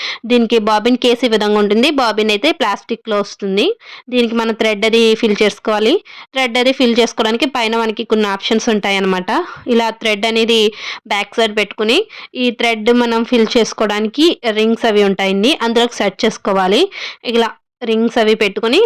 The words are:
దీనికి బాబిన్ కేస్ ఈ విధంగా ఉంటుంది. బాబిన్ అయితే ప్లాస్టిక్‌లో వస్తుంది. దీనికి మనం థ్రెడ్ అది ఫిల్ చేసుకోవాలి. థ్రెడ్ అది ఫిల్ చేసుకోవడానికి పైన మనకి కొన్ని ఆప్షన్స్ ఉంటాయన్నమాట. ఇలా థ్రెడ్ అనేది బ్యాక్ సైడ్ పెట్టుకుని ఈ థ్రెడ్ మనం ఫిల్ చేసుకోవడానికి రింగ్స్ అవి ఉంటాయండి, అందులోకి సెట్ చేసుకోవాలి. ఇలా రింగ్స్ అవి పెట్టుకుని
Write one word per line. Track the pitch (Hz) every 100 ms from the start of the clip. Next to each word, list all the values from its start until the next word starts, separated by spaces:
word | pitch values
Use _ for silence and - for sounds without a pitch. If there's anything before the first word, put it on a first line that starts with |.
| - - 220
దీనికి | 240 226 233
బాబిన్ | 208 214 233 247
కేస్ | 247 - 254
ఈ |
విధంగా | 214 208 208
ఉంటుంది. | 208 214 285
బాబిన్ | 277 233 208 214
అయితే | 208 294
ప్లాస్టిక్‌లో | 330 220 233 - 233 - 208
వస్తుంది. | 202 - 202 190 320 466 - - -
దీనికి | 247 233 226
మనం | 226
థ్రెడ్ | 220 220 208 220
అది | 226 226 220
ఫిల్ | 220 202
చేసుకోవాలి. | 214 - 220 208 220 359 - - -
థ్రెడ్ | 262 247 240
అది | 247
ఫిల్ | 262 247 233
చేసుకోవడానికి | 233 - 220 226 294
పైన | 254 220 226
మనకి | 226 220
కొన్ని | 226 214 208
ఆప్షన్స్ | 196 - 220 240
ఉంటాయన్నమాట. | 214 202 196 190 185 180 269 359 - -
ఇలా | 233 226
థ్రెడ్ | 220 220 208 226
అనేది | 226 226 226 214 - - - 214
బ్యాక్ | 202 202 -
సైడ్ | 220 214
పెట్టుకుని | 196 - 220 294 440 - - 254
ఈ | 247
థ్రెడ్ | 226 233 226 214
మనం | 240 233 226 233
ఫిల్ | 240 220 240
చేసుకోవడానికి | 220 - 214 208 220 285 330 - 233
రింగ్స్ | 214 220 226 233
అవి | 208
ఉంటాయండి, | 202 190 196 196 226 320
అందులోకి | 233 226 240 -
సెట్ | 202 - 220
చేసుకోవాలి. | - 208 190 185 220 392 - - - -
ఇలా | 233 226 - _ _
రింగ్స్ | 226 220 233 240
అవి | 214 220
పెట్టుకుని | 208 196 226 311